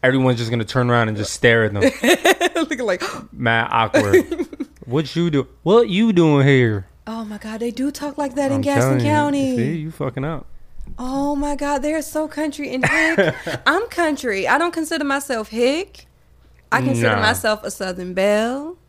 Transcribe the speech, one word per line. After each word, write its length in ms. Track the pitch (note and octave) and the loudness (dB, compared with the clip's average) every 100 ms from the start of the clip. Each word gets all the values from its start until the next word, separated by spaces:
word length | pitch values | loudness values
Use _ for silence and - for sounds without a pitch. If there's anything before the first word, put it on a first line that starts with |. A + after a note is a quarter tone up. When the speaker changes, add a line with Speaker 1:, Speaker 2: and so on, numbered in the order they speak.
Speaker 1:
everyone's 340 | C3 C3+ C3 A#2+ | 2 4 2 2
just 120 | A2+ | -2
gonna 120 | A#2+ G#2+ | -4 -2
turn 240 | C3 B2 | -2 2
around 180 | A#2+ A2+ | 2 2
and 100 | G#2 | -2
just 160 | G#2+ | -6
stare 300 | - B2 A#2 A2 | 0 4 4 2
at 80 | |
them. 100 | G#2 | 2
Speaker 2:
<laughs> 720 | C4 - A#3+ F4 - F4 F4 E4+ | 2 2 2 4 4 2 0 -2
Looking 300 | D#4+ C4+ A#3 | -4 -4 -2
like, 160 | F#3 F#4+ - - | -2 -4 -10 -16
Speaker 1:
Mad 340 | - A#2+ A2+ A2+ | -2 2 2 2
awkward. 540 | A#2+ A2+ - G2+ F4+ - E4 D#4 | 2 4 2 4 4 2 -6 -6
Speaker 2:
<laughs> 140 | - C#4 - - | -8 -14 -14 -4
Speaker 1:
What 300 | C3 D3+ E3+ | -2 -2 0
you 160 | E3+ | 0
do? 160 | D3 C3 - | 0 -2 -6
What 260 | D#3+ A3 A#3 | 2 4 4
you 240 | F#3 A3+ | 2 4
doing 320 | F3+ D#3+ C#3+ C#3 | 4 6 6 6
here? 400 | C3+ A#2 G#2 F#2+ _ - | 6 4 0 -6 _ -10
Speaker 2:
Oh 180 | A3+ G#3+ | -10 -8
my 140 | G#3 | -10
God, 200 | G#3+ A3 | -10 -6
they 120 | A#3 | -6
do 180 | A#3+ C#4 | -4 -6
talk 300 | C#4+ D4 C#4 | -4 -10 -6
like 160 | C#4+ B3 | -6 -2
that 160 | C#4 | -2
in 60 | C#4 | 0
Speaker 1:
I'm 40 | |
Speaker 2:
Gaston 380 | C#4 C#4 C4 C4+ | 0 2 4 2
Speaker 1:
telling 0 | |
you. 120 | D4 | 4
Speaker 2:
County. 460 | D4+ D4 C#4+ C4+ B3 | 2 2 0 0 0
Speaker 1:
See, 180 | A3 E3 | 0 -2
you 120 | D#3 | -6
fucking 340 | D#3 C#3 A#2+ | -6 -6 -4
up. 220 | C#3 E3 - - - - - - | -6 -6 -10 -18 -16 -14 -12 -8
Speaker 2:
Oh 360 | B3+ C#4 C#4+ C#4+ | -6 -2 -2 -2
my 200 | C#4+ C#4+ | -2 -2
God, 260 | C#4+ C#4+ | -2 -2
they 100 | D4 D#4 | -2 -2
are 80 | |
so 240 | D4+ D#4 D#4 | -4 -6 -6
country 440 | D4 D4+ C#4+ C#4+ | -4 -4 -4 -6
and 140 | B3+ B3 | -2 0
hick. 460 | D#4 D#4+ E4 F3 - - | 0 0 2 0 -2 -8
Speaker 1:
<laughs> 140 | C#3 - | -2 0
Speaker 2:
I'm 220 | E4 A#4 | 0 -2
country. 600 | - E4 D4 B3+ G3 D3 | -2 -2 -2 -4 -2 0
I 120 | C4 | 2
don't 120 | E4+ E4 | 0 -2
consider 280 | D#4 E4 | -4 -4
myself 460 | C#4+ C#4 - A#3+ G#3+ | -2 -4 -4 -6 -6
hick. 560 | A3 B3 D4 G4+ - - _ _ _ _ - _ | 0 0 0 -6 -14 -20 _ _ _ _ -20 _
I 100 | - | 0
consider 320 | B2+ A#2 A#2 G#3 | 0 2 2 2
Speaker 1:
Nah. 60 | |
Speaker 2:
myself 400 | G#3+ A#3 A3 G#3+ | 2 0 0 -2
a 80 | - | -4
Southern 420 | - F#3+ F#3 F3+ | -8 -8 -8 -6
belle. 640 | F3+ G3 G#3 A3+ C4+ D4+ F4+ | 0 2 2 0 -4 -8 -14